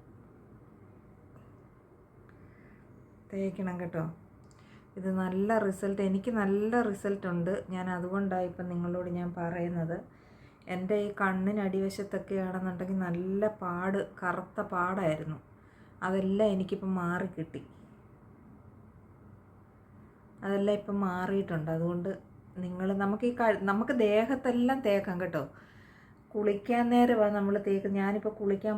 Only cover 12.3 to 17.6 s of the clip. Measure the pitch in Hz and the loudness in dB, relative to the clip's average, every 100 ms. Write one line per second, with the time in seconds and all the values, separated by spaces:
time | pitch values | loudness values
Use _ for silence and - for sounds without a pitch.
12.3 | 196 185 185 185 175 185 190 180 170 185 | -4 -2 -2 -4 -4 -2 -2 0 -2 -2
13.3 | 196 214 214 180 175 190 196 - - 180 | 0 0 -2 -4 -2 0 -2 -2 -6 -4
14.3 | 185 185 - 202 180 180 190 175 156 156 | -4 -6 -6 -4 0 0 2 0 0 -4
15.3 | 147 - - - - - - 185 190 190 | -8 -12 -20 -20 -20 -20 -6 -2 0 2
16.3 | 196 214 190 190 196 190 185 175 180 190 | 4 4 2 -2 -4 -2 -2 0 -2 -4
17.3 | 170 160 143 | -6 -8 -10